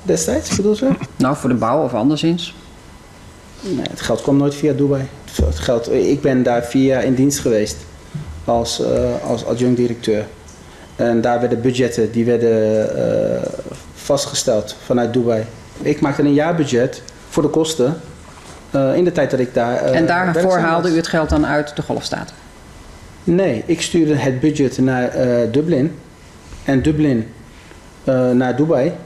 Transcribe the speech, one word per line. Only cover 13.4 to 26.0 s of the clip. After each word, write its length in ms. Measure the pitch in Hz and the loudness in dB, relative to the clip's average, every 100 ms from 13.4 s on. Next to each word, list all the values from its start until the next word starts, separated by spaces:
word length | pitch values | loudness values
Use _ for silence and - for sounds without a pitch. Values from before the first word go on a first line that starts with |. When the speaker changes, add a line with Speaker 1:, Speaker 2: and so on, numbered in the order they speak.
| - - - - - - | -4 -8 -12 -14 -18 -18
Speaker 1:
vastgesteld 800 | - 139 - - - 110 104 - - | -2 -2 -2 -4 0 0 -2 -12 -2
vanuit 280 | 123 120 | 0 0
Dubai. 300 | 120 120 113 113 - - - | 0 0 0 -4 -12 -20 -6
Ik 180 | 147 147 | -4 0
maakte 200 | 147 139 | 0 2
een 120 | 147 | 2
jaarbudget 680 | 143 156 170 135 120 131 - - - - | 2 2 0 0 2 0 -4 -16 -20 -6
voor 140 | - | 0
de 60 | 147 | 0
kosten, 520 | 156 160 - 127 175 - - - - - - - | 2 0 0 0 0 -10 -20 -20 -20 -20 -20 -6
eh, 240 | 139 131 139 | 0 2 2
in 80 | |
de 80 | 180 | 2
tijd 200 | 160 135 | 2 0
dat 80 | 131 | 0
ik 140 | 123 | 0
daar, 220 | 127 117 123 | 0 0 0
eh, 200 | 135 131 | 0 2
Speaker 2:
En 100 | 165 | 2
daarvoor 280 | 175 180 | 2 2
Speaker 1:
werkzaam 280 | 165 185 180 | 2 2 2
was. 80 | 170 | 2
Speaker 2:
haalde 180 | 165 175 | 0 2
u 40 | 165 | 0
het 120 | 165 | 0
geld 220 | 170 156 | -2 2
dan 160 | 156 151 | 2 2
uit 300 | 151 151 - | 0 -2 -8
de 60 | |
Golfstaten? 540 | - 120 - - - - - - - - - - - - | -6 -6 -6 -8 -10 -16 -20 -20 -20 -20 -20 -20 -20 -8
Speaker 1:
Nee, 400 | - 175 190 110 - | 0 2 2 0 -2
ik 160 | 160 | -2
stuurde 340 | - 175 151 147 | 0 2 2 2
het 240 | 135 127 | 0 0
budget 380 | 151 147 135 - | 0 2 0 2
naar, 300 | 131 127 123 | 0 2 -2
eh, 420 | - 127 120 113 | 0 0 2 2
Dublin. 440 | 131 165 156 147 - | 0 2 2 0 -4